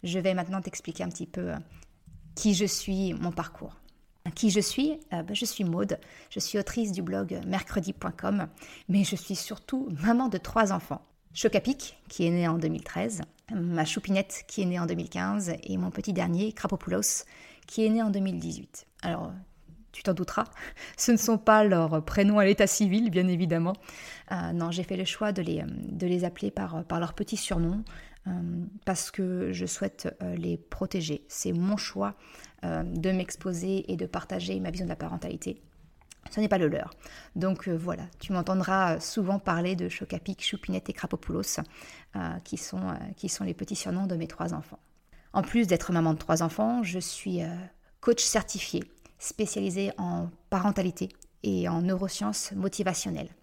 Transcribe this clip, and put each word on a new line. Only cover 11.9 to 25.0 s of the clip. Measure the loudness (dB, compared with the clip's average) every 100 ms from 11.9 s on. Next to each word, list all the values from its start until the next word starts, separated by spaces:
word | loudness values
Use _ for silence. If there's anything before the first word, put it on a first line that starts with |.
| -14 -18
qui | 0 2
est |
né | 4 4
en | 2
deux | 0
mille | -2
treize, | -4 -4 -4 -4 -10 _ -8
ma | -2 0 2
Choupinette, | 2 0 2 2 2 -4 -10
qui | -2
est | 0
née | 0
en | 0
deux |
mille | -2 -4
quinze, | -2 0 0 -2 -6
et | -4 -2
mon | -2
petit | -2 -2
dernier, | 0 2 2 0
Krapopoulos, | -2 -4 -4 -2 0 0 -2 -6 -18 -20 -20 -10
qui | 2 4
est |
né | 4
en | 2
deux | 2
mille | 0 -2
dix-huit. | -4 -8 -10 -18 -20 _
Alors, | -4 -4 -4 -10 -16 -20 -20 -20 -18
tu | -8
t'en | -2
douteras, | 0 0 0 -2 -4 -14
<laughs> | -12 -16 -2
ce | 4
ne | 4
sont | 6 4
pas | 8 10
leurs | 10 8 6 2 2
prénoms | 4 6 8
à | 8
l'état | 8 6
civil, | 6 4 4 4
bien | 4 4
évidemment. | 4 4 2 2 -2 -8 -16 -16 -16 -8
Euh, | -4 -2
non, | -2 -2
j'ai | -2
fait | -2
le | -2